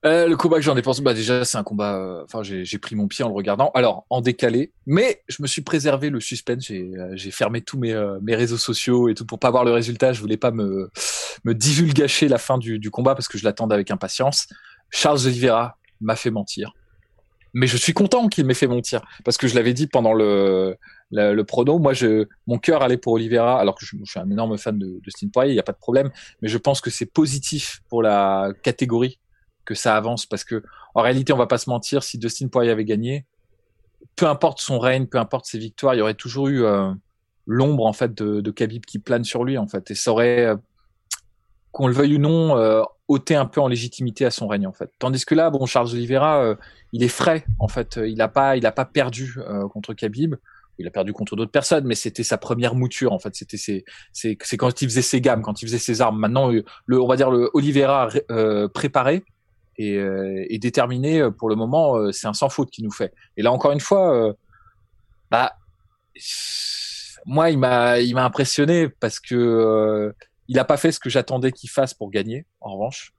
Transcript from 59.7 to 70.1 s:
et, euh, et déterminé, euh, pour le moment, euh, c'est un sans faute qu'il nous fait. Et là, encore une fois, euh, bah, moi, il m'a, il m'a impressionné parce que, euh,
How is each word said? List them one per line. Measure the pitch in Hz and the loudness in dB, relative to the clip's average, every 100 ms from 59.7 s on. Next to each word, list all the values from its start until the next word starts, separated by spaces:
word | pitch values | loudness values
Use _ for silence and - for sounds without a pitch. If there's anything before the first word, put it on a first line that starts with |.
| - | -8
et, | 107 101 | -4 -2
euh, | 98 95 98 95 95 | -2 -4 -4 -6 -6
et | 113 | -4
déterminé, | 120 127 123 127 139 160 | -2 0 0 0 0 2
euh, | 131 | 0
pour | 101 113 | 0 -2
le | 107 | -2
moment, | 113 147 156 117 | 0 2 2 2
euh, | 104 | -2
c'est | 95 113 | -4 -6
un | |
sans | 104 139 | -2 -2
faute | - 135 | -2 -6
qu'il | - | -6
nous | 110 | -10
fait. | - 98 _ _ - | -6 -8 _ _ -2
Et | |
là, | 110 | 0
encore | 123 143 | 2 2
une | 143 | 0
fois, | - 196 185 127 | 2 2 4 4
euh, | 113 101 _ _ _ _ _ _ _ _ _ | 2 -2 _ _ _ _ _ _ _ _ _
bah, | 113 127 - _ _ _ _ _ - - - - - - - - - - - - | 0 0 -4 _ _ _ _ _ -18 -12 -10 -10 -8 -8 -10 -10 -14 -18 -18 -4
moi, | 139 165 | 2 2
il | 147 | 4
m'a, | 127 123 120 120 | 4 4 4 4
il | 120 | 2
m'a | 123 127 | 2 0
impressionné | 110 135 - 147 170 156 | 0 -2 2 4 4 2
parce | - 110 - | -2 -6 -6
que, | - 123 | -4 0
euh, | 120 113 113 110 107 107 104 | 2 4 4 4 2 0 -4